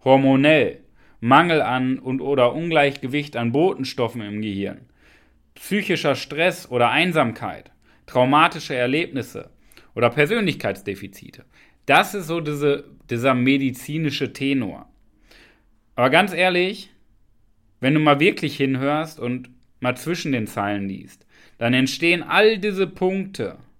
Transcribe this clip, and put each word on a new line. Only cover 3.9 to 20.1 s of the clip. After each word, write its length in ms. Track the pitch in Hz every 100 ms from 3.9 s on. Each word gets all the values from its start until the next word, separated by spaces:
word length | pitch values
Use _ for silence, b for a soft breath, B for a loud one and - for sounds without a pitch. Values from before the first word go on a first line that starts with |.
| - 117 120
im 200 | 104 104
Gehirn, 400 | 107 98 98 - - b b b b b _ -
psychischer 600 | - 202 - 175 151 131
Stress 540 | - 143 175 165 -
oder 220 | 123 117
Einsamkeit, 800 | 131 180 160 123 110 104 82 - _ b b b
traumatische 680 | 127 127 143 165 165 - 131
Erlebnisse 760 | 123 139 170 131 110 80 - _ b b b -
oder 140 | 120
Persönlichkeitsdefizite. 1400 | 139 147 233 196 131 107 98 - 98 - - - - - b b b -
Das 280 | 143 196
ist 140 | 208 156
so 140 | 170
diese, 440 | 151 147 143 139 - - -
dieser 240 | 117 127
medizinische 1000 | 127 123 139 135 127 - 151 156 - 135
Tenor. 560 | - 139 139 107 71 - _ _ _ b b b b b _ _ -
Aber 140 | 127
ganz 240 | 151 202
ehrlich, 560 | 165 185 175 180 208 - _ _ _ _ _ _ _ _ _
wenn 140 | 131
du 60 | 151
mal 200 | 151 143
wirklich 380 | 170 - 156 -
hinhörst 640 | 135 131 135 147 160 -
und 300 | 120 123 123 - _ _
mal 160 | 123 123
zwischen 360 | -